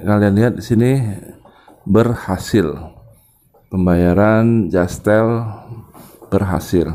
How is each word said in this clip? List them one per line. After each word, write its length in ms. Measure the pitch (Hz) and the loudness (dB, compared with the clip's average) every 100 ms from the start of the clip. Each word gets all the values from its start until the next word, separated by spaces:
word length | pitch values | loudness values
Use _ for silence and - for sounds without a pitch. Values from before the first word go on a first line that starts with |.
| 87 | 2
kalian 320 | 104 104 101 | 2 4 4
lihat 160 | 120 | 2
di 80 | - | 0
sini 400 | 95 113 123 135 113 95 - - - _ _ - | -2 2 2 0 -2 -8 -14 -20 -20 _ _ -18
berhasil. 960 | - 107 117 117 - 95 - 110 80 71 82 - - _ _ _ _ _ _ | 0 2 2 -2 -6 -6 -2 0 0 -6 -14 -20 -20 _ _ _ _ _ _
Pembayaran 960 | 95 90 87 87 90 107 110 113 113 90 | -2 0 2 2 2 2 2 2 2 0
Justel 800 | 90 90 - - 107 113 117 113 107 - - - - - - - | 0 -2 -4 0 2 2 -2 -6 -12 -18 -20 -20 -20 -20 -20 -4
berhasil. 560 | 98 95 80 - 90 78 | -2 -2 -4 -2 -2 -2